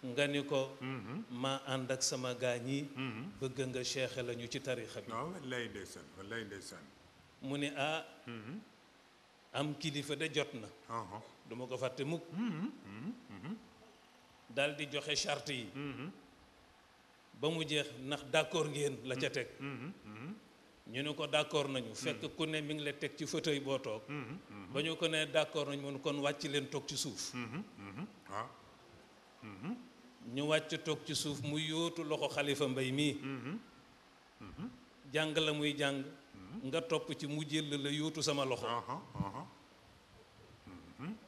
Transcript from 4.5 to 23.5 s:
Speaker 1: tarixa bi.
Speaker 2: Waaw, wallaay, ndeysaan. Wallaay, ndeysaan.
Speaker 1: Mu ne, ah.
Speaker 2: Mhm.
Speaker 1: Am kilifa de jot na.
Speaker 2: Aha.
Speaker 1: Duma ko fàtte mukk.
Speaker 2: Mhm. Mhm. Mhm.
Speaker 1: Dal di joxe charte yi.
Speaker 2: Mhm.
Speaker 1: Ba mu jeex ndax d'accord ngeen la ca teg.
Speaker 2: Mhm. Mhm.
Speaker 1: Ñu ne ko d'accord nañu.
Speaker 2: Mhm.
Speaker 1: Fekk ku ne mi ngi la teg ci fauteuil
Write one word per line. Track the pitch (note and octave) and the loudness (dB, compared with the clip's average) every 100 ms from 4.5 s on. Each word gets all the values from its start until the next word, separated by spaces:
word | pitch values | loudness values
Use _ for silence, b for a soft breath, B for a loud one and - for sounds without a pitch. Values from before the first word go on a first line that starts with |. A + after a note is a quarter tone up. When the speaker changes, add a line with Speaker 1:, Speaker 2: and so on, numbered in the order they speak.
| C3 | -4
Speaker 1:
tarixa | C3+ A#2+ G#2+ - | 0 -2 -2 -6
bi. | G2 | -4
Speaker 2:
Waaw, | A2+ D3+ | -2 -2
wallaay, | F#3 C3 B2+ A2+ | -4 -2 -2 -2
ndeysaan. | G2+ F#2 F#2+ D2+ F#2 | -4 -8 -10 -14 -12
Wallaay, | G2 A2+ G#2 | -6 -4 -4
ndeysaan. | G2 - F2+ D2 - - - - - | -8 -10 -12 -16 -20 -20 -20 -20 -12
Speaker 1:
Mu | C3+ C#3+ | -4 0
ne, | C#3+ C#3+ | 0 2
ah. | C#3+ D#3+ - - - | 2 2 -4 -14 -10
Speaker 2:
Mhm. | A#2 G#2+ F#3 A3 - - - - - - - - | -8 -6 -8 -10 -20 -20 -20 -20 -20 -20 -20 -6
Speaker 1:
Am | B2 D3 D3 | 0 0 2
kilifa | D#3+ C#3+ C3+ C#3+ | 0 0 0 0
de | D#3 | 2
jot | C#3 A3 | 2 2
na. | A#2+ G#2 - - | -2 -10 -14 -4
Speaker 2:
Aha. | A2+ G2 G#2 - - - | -2 -2 -6 -10 -18 -10
Speaker 1:
Duma | A#2 B2+ | -8 -4
ko | B2+ | 0
fàtte | B2+ B2+ C#3 | 0 0 0
mukk. | E3 - | 0 -2
Speaker 2:
Mhm. | D#3+ A#3+ D#3 A3+ C#4 G2 | -2 0 0 -2 -4 -12
Mhm. | G#2 D3+ B3 - | -8 -6 -8 -12
Mhm. | G2+ B2 A3 - - - - - - - - - | -10 -8 -8 -10 -20 -20 -20 -20 -20 -20 -20 -4
Speaker 1:
Dal | A#2+ C#3+ D3 | 2 2 2
di | D3 | -2
joxe | C#3 C#3+ D3 | -2 2 2
charte | - D3 C#3+ | 2 0 0
yi. | C3 G#2+ C3 | -2 -2 -4
Speaker 2:
Mhm. | C#3+ A#2+ D3+ - - - - - - - - - - - - | -4 -4 -8 -10 -18 -20 -20 -20 -20 -20 -20 -20 -20 -20 -20
Speaker 1:
Ba | - C#3+ | 0 2
mu | E3 D#3 | 2 2
jeex | D3 C#3 A#2 | 2 0 -4
ndax | C3 D3 C3+ | -4 -4 4
d'accord | D#3+ D3+ E3+ D3+ | 4 4 2 2
ngeen | C#3+ C#3+ B2+ | 2 0 0
la | C3 B2+ | -2 0
ca | C3+ | 2
teg. | C3+ A#2+ - | 0 -4 -6
Speaker 2:
Mhm. | C3+ B2+ C3+ G3 G#2+ | -8 -6 -8 -10 -12
Mhm. | G#2+ C#3 G#3+ - - - - - | -10 -8 -10 -14 -20 -20 -20 -6
Speaker 1:
Ñu | A#2+ | -2
ne | C#3+ | -2
ko | D3+ D3 | -2 4
d'accord | D3+ D3+ D#3 C#3 | 4 6 4 4
nañu. | C3+ A2+ | 2 -2
Speaker 2:
Mhm. | G#2+ | -2
Speaker 1:
Fekk | B2+ A2+ C#3+ - | -2 0 -4 0
ku | D#3+ | 0
ne | D#3 | 2
mi | D3 D3+ | 0 0
ngi | |
la | D3 | -2
teg | C#3+ D3 - | -2 -4 -2
ci | D3 | 0
fauteuil | D#3+ D#3+ | 2 4